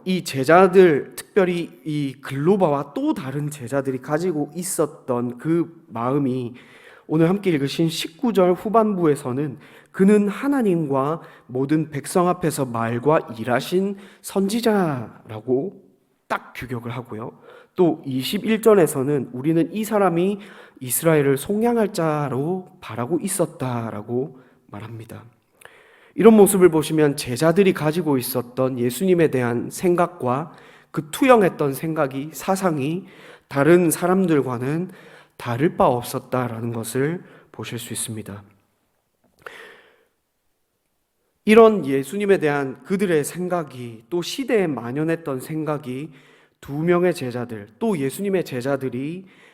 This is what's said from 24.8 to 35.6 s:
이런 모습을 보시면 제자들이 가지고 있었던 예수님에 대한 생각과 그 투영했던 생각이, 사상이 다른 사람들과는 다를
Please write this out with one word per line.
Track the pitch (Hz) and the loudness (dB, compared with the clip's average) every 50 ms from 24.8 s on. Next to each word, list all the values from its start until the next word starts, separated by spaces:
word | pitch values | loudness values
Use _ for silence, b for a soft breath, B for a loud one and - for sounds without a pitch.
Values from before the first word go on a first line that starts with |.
| 113 110 113 113 110 - 104 104 110 117 _ _ _ _ _ b b b b b b b b b b b b | -16 -16 -16 -16 -16 -16 -18 -20 -20 -20 _ _ _ _ _ b b b b b b b b b b b b
이런 | - 180 226 220 | 6 8 8 10
모습을 | 208 196 190 202 185 180 170 | 10 8 8 6 6 6 6
보시면 | 160 156 143 - 160 156 151 147 143 | 6 4 0 0 2 2 2 2 2
제자들이 | - - 123 123 120 156 165 165 202 196 190 185 | -2 -6 -6 -2 0 2 2 4 4 4 4 2
가지고 | - 147 156 156 185 156 151 139 | 0 0 -2 -2 -2 0 0 0
있었던 | 127 123 - - 123 120 120 - 127 131 127 131 120 | 0 -2 -2 -4 -6 -6 -6 -4 -2 -2 -2 0 -2
예수님에 | 120 123 120 - 190 190 180 170 156 135 | -2 -2 -2 0 0 2 4 4 4 2
대한 | 143 127 123 120 120 120 - 135 | 2 0 0 0 -2 -2 -4 -6
생각과 | - - 185 175 175 175 175 170 - - 123 123 123 139 170 160 B B B B B B B B | -6 -2 0 0 2 2 0 -2 -2 -4 -2 -2 -2 -2 -4 -8 B B B B B B B B
그 | B 156 147 - | B -10 -10 -8
투영했던 | - - 285 254 247 226 185 160 - - 151 139 135 | -4 2 4 6 6 6 6 4 2 0 -2 -2 -2
생각이, | - 160 160 156 160 147 131 135 135 147 156 - | -4 -4 -4 -2 -2 -2 -2 -4 -6 -10 -10 -12
사상이 | - - 190 196 190 190 175 156 143 131 151 165 190 190 B B B B B B B B - | -8 -4 -4 -2 0 0 0 0 0 -2 -4 -4 -6 -8 B B B B B B B B -4
다른 | - 139 139 156 175 180 175 156 | 0 2 4 6 6 6 6 4
사람들과는 | 143 - 175 175 185 190 190 165 160 139 123 131 123 117 123 135 151 170 185 185 B B B B B B B B B | 0 0 0 2 2 2 2 2 2 2 0 0 -4 -4 -4 -4 -4 -4 -6 -8 B B B B B B B B B
다를 | - - 120 117 123 | -12 -8 -6 -4 -2